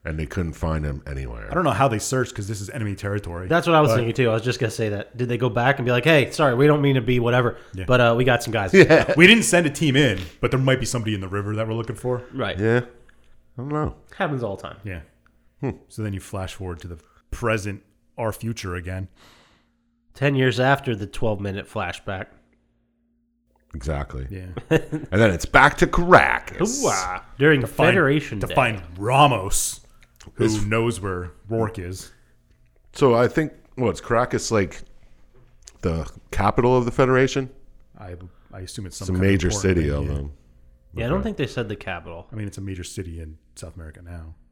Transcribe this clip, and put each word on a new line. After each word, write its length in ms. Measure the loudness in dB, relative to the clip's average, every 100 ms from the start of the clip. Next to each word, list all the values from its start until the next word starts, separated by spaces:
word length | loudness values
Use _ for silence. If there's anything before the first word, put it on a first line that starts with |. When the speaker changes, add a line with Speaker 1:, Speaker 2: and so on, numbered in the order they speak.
| -8
Speaker 1:
And 120 | -6
they 60 | -6
couldn't 280 | -4 -6
find 320 | -4 -4 -2 -4
him 160 | -8 -10
anywhere. 400 | -10 -10 -12 -6
Speaker 2:
I 40 |
don't 100 | -2
know 80 | 0
how 160 | 2 2
they 120 | 2
searched 360 | -2 -2 -4 -6
'cause 120 | -8
this 120 | -8
is 80 | -10
enemy 260 | -8 -6 -6
territory. 520 | -4 -6 -6 -10 -2
Speaker 3:
That's 200 | 0 4
what 80 | 6
I 60 |
was 100 | 6
Speaker 2:
But 60 | 4
Speaker 3:
thinking 160 | 0
too. 160 | 2 2
I 40 |
was 80 | 2
just 160 | -2 -2
gonna 120 | -4
say 180 | -2 -4
that. 260 | -4 -8 -6
Did 100 | -4
they 80 | -2
go 120 | 0
back 280 | 2 2 2
and 60 | 0
be 60 |
like, 120 | 2 4
"Hey, 240 | 4 2
sorry, 240 | 2 2 4
we 120 | 4
don't 140 | 4
mean 140 | 4 2
to 60 |
be 180 | 2 0
whatever, 380 | 2 2 0 -4 -14
Speaker 2:
Yeah. 120 | -10 2
Speaker 3:
but, 140 | 4
uh, 120 | 4 4
we 60 | 2
got 180 | 2
some 80 | 0
guys." 200 | -4 4
Speaker 1:
<laughs> 0 |
Yeah. 400 | 8 8 6 4 6
Speaker 2:
We 120 | 8
didn't 160 | 8
send 220 | 6 2 0
a 40 |
team 260 | 0 0 2
in, 240 | 2 0 -8 -4
but 100 | -2
there 80 | 0
might 200 | 0 0
be 40 | -2
somebody 280 | -4 -4 -6
in 60 |
the 60 | -4
river 260 | -6 -4 -6
that 120 | -4
we're 60 |
looking 220 | -6 -6 -8
for. 280 | -6 -6 -8
Speaker 3:
Right. 260 | -6 -6 0
Speaker 1:
Yeah. 220 | 2 2 0 -16 -20 _ _ -20 _ -14
I 40 |
don't 80 | -6
know. 260 | -4 -4 -8 -20 -6
Speaker 3:
Happens 260 | -4 -4
all 120 | -6 -8
the 60 |
time. 140 | -12 -14
Speaker 2:
Yeah. 180 | -14 -14 -16 _ _ _ _ _
Speaker 1:
Hmm. 80 | -8 -8 _
Speaker 2:
So 140 | -10
then 100 | -8
you 80 | -8
flash 340 | -10 -10 -10 -10
forward 240 | -12 -12
to 60 | -14
the 100 | -18 _ _ _
present, 520 | -4 -2 -2 -4 -10 _ _ _ -6
our 160 | -6
future 420 | -6 -8 -8 -8 -8
again. 320 | -8 -10 -10 _ -20 _ _ _ _ _ _ _ _ -2
Speaker 3:
Ten 200 | 0 2
years 240 | 2 2
after 360 | 2 2 0 -4
the 100 | -6
twelve-minute 640 | -2 -2 -2 -4 -8 -8
flashback. 540 | -8 -6 -8 -10 -10 -10 _ _ _ _ _ _ _ _ _ _ _ _ _ _
Speaker 1:
Exactly. 540 | -8 -6 -6 -6 -10 -10
Speaker 2:
Yeah. 180 | -12 -12 -14 0
Speaker 3:
<laughs> 0 |
Speaker 1:
And 380 | 0 0 -10 -2 4
then 100 | 4
it's 140 | 2 2
back 320 | 6 6 4
to 100 | 2
Caracas. 960 | 2 6 8 8 0 -6 -4 -4 0
Speaker 3:
Hooah. 380 | 0 0 -2 -8 -12 2
During 240 | 4 4
Speaker 2:
To 60 | 0
find, 220 | 2 4
Speaker 3:
Federation 500 | 4 2 2 -2 -6
Speaker 2:
to 60 | -2
Speaker 3:
Day. 80 | 0
Speaker 2:
find 260 | 0 -2 -12 -6
Ramos, 840 | 2 6 6 4 0 -2 -2 -8 -20 _ _ _ -20 0
who 100 | 0
Speaker 1:
It's 160 | 2
Speaker 2:
knows 360 | 0 0 0 -2
where 300 | -6 -6 -8 -14 -6
Rourke 300 | -4 -4 -6
is. 320 | -12 -12 -16 -20 _ _ _ _ _ _ _
Speaker 1:
So 220 | 2 4 6
I 120 | 4
think, 240 | 2 -2 -8 _ -4
what's 240 | -2 -2
Caracas, 500 | -2 0 0 -4 -2
like, 300 | 0 -2 -6 -18 -20 -20 -20 -20 -20 _ _ -20 _
the 280 | -4 -4 -8 -14 _
capital 460 | -2 0 2 4 4
of 80 | 2
the 60 |
Federation? 580 | 2 4 4 2 -2 -8 -14 -20 -20 -20 -20
Speaker 2:
I, 160 | -18 -18 -18 _ _
I 60 | -18
assume 240 | -14 -12 -12
it's 120 | -10
some 80 | -4
Speaker 1:
It's 40 |
a 40 |
Speaker 2:
kind 100 | 2 4
of 60 |
Speaker 1:
major 160 | 4 2
Speaker 2:
important 140 | 0
Speaker 1:
city 200 | 2 2 2
Speaker 2:
thing, 80 | -2
Speaker 1:
of 80 | -2
Speaker 2:
yeah. 80 |
Speaker 1:
them. 180 | -4 -8 -14 _ _ -20 _ _ -8
Speaker 3:
Yeah, 100 | -4
I 40 |
don't 80 | -2
Speaker 1:
Okay. 40 |
Speaker 3:
think 140 | -4 -4
they 100 | -4
said 200 | -4 -8
the 80 | -8
capital. 520 | -8 -10 -10 -16 -14
Speaker 2:
I 40 | -12
mean, 120 | -10
it's 120 | -10
a 20 |
major 220 | -10 -10
city 360 | -10 -10 -10 -12
in 180 | -14 -18 _ -18
South 200 | -18 -16
America 260 | -18 -18
now. 320 | -18 -16 -16 -20 _